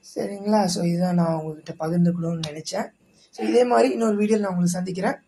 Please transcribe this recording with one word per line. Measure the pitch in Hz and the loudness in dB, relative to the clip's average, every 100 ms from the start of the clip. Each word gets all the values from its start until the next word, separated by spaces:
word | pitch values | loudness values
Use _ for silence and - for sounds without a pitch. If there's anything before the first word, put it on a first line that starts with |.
| - | -14
சரிங்களா? | - 214 202 202 214 190 | -8 -6 -6 0 2 2
So, | 175 | 0
இதுதான் | 175 170 180 175 | 0 0 0 2
நான் | 170 160 | 2 0
உங்ககிட்ட | 156 156 - 165 | -4 -10 -14 -8
பகிர்ந்துக்கணும்னு | 160 175 175 175 165 165 160 | -2 2 2 2 -4 -4 -6
நினைச்சேன். | 151 156 190 226 _ _ _ _ - | -10 -8 -8 -8 _ _ _ _ -6
So, | |
இதே | 220 226 | 0 4
மாதிரி | 247 233 262 | 4 4 4
இன்னொரு | 233 226 202 | 2 0 2
வீடியோல | 208 220 202 | 2 2 0
நான் | 180 | 0
உங்களை | 175 175 | 0 0
சந்திக்கிறேன். | 185 180 202 285 | -4 -4 -4 -4